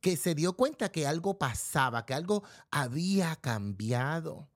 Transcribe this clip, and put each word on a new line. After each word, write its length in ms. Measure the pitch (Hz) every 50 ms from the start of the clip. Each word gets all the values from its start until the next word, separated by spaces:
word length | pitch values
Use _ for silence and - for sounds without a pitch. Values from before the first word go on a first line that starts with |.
que 160 | - 185 180
se 180 | 156 - 180 165
dio 220 | 147 156 180 185
cuenta 340 | - 254 285 311 - 226 190
que 160 | - 165 147
algo 320 | 139 151 165 165 196 196 196
pasaba, 680 | - 131 113 - - - - 156 135 127 117 117 113
que 100 | - 131
algo 280 | 135 165 180 208 208 202 - - - - _
había 640 | - 143 139 120 120 151 175 185 196 196 180 165 160
cambiado. 1120 | - - 131 117 107 101 101 101 95 107 110 123 120 127 139 156 165 160 160 - - 151 - _